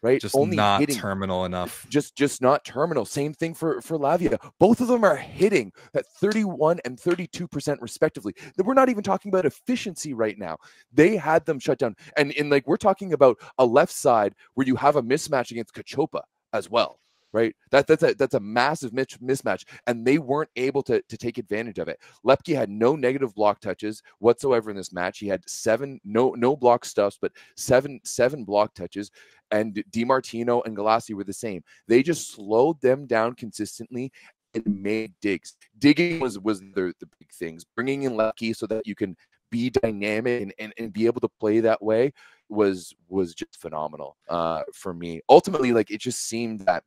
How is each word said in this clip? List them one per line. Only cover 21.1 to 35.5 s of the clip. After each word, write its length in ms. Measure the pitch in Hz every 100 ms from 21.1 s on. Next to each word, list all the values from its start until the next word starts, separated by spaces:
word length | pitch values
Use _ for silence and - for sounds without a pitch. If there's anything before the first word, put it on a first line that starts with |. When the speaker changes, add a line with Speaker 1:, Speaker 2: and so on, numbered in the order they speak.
| 110
Speaker 1:
take 200 | 120 113
advantage 420 | 110 104 117 92
of 80 | 82
it. 120 | 78 - _ -
Lepke 300 | 135 - 143
had 140 | 107
no 260 | 104 117 151
negative 380 | 127 135 131 101
block 260 | 104 101
touches 400 | 101 90 107 107 _ _
whatsoever 500 | 107 120 139 120 107
in 60 | 98
this 160 | 90
match. 280 | 90 90 -
He 80 | 101
had 200 | 95 -
seven, 520 | - 113 113 139 135
no, 280 | 101 107 131
no 260 | 120 120 143
block 260 | 123 120
stuffs, 340 | - - 101 -
but 100 | 92 _ - -
seven, 460 | - 127 143 131
seven 400 | - - 120 147
block 300 | 98 101 107
touches, 380 | - 87 98 101 _ - _ _
and 300 | 107 110 98 -
Di 120 | 113
Martino 580 | 117 131 - 113 117 120
and 140 | 113 107
Galassi 380 | 104 113 -
were 100 | 104
the 100 | 98
same. 300 | 98 117 92 _ _ -
They 160 | 120
just 280 | 139 165 -
slowed 500 | - 101 110 143 160
them 240 | 127 135 135
down 300 | 117 113 123
consistently 760 | 117 - 104 - 117 123 131 _ - _ _
and 280 | 113 113 98
made 320 | 101 110 110 _
digs. 340 | 104 92 -